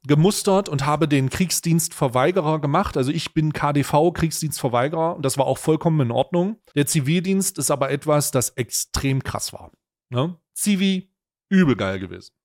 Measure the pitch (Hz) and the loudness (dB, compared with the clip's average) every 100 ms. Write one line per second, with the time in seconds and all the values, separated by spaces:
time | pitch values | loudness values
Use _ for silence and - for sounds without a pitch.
0 | 135 143 180 - - 190 202 143 143 151 | 2 4 4 2 2 2 0 -2 -2 0
1 | 160 143 131 - 180 - 170 165 - - | 2 2 0 -2 -2 -2 0 0 0 -2
2 | 139 123 143 185 151 156 143 156 208 151 | 0 2 2 2 0 -2 0 0 0 -2
3 | 127 160 - - 156 - 147 143 135 147 | 0 -2 -2 -2 -2 0 0 0 0 2
4 | 170 165 165 - 156 - 135 120 139 160 | 2 0 -4 -2 -6 -4 -2 0 0 0
5 | 165 170 135 139 131 131 - 156 170 156 | -2 -2 -2 0 0 0 0 2 2 2
6 | 123 120 135 175 185 226 _ 143 139 160 | 2 0 0 0 -2 -4 _ -2 0 0
7 | 135 175 180 190 185 - 139 143 139 139 | 2 0 0 0 -2 -4 -2 0 0 -2
8 | 156 147 - 135 - - 117 - - - | 0 0 2 0 -2 -6 -6 -6 -6 -4
9 | 139 135 87 - - - 92 _ _ _ | -2 -2 -2 -6 -8 -12 -20 _ _ _
10 | _ 120 160 175 _ - 208 196 190 190 | _ -4 -4 -6 _ -6 -2 2 0 0
11 | - _ _ _ _ 190 160 104 98 95 | -6 _ _ _ _ 4 4 4 0 -4
12 | 92 90 - _ | -8 -14 -18 _